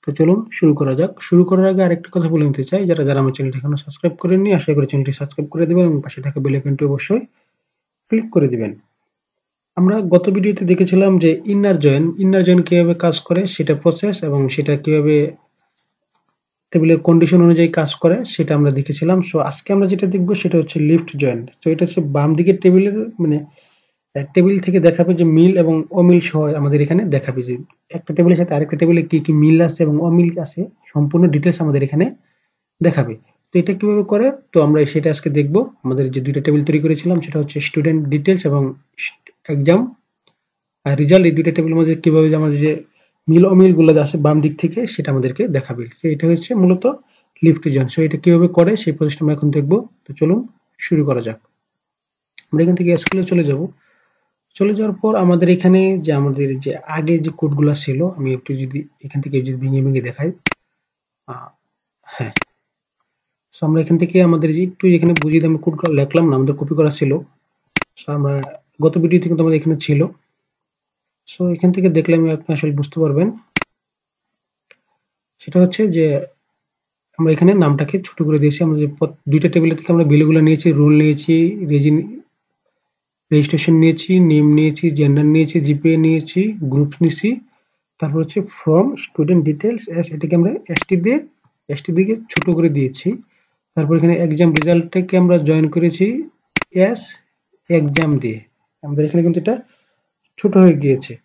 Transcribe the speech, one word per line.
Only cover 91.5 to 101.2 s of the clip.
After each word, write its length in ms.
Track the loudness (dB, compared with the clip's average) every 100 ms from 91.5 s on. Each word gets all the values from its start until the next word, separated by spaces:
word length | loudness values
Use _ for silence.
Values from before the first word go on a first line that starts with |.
| _ -12
এসটি 240 | -10 -4
দিকে 240 | -2 -2 -4 -4
ছোট 260 | -2 0 0
করে 140 | 0
দিয়েছি। 480 | 0 -4 -4 -6 -8 -12 _ _ _ _ -4
তারপর 220 | 0 2
এখানে 160 | 2
exam 360 | 2 -2 2 2
রেজাল্টটাকে 640 | 2 2 0 0 -4 -2 0
আমরা 200 | 2 2
join 320 | 2 0 0
করেছি 540 | 0 -2 0 -2 -2 -10 _ _ -8 -6 0
as 260 | 0 0 -12 -20 _ _ _ _ _
exam 480 | 0 2 0 0 -2
দিয়ে। 220 | -4 -10 _ _ _ _
আমাদের 220 | -8 -4 0
এখানে 180 | 0
কিন্তু 160 | 0 -2
এটা 220 | -4 -6 -10 _ _ _ _ _ _ -6
ছোট 200 | 0 4
হয়ে 160 | 4
গিয়েছে। 440 | 4 0 -2 -4 -20